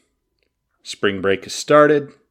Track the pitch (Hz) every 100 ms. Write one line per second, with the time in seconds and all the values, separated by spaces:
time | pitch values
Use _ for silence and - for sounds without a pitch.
0 | _ _ _ _ _ _ _ _ - -
1 | 104 98 95 95 - - - 151 147 147
2 | 139 - _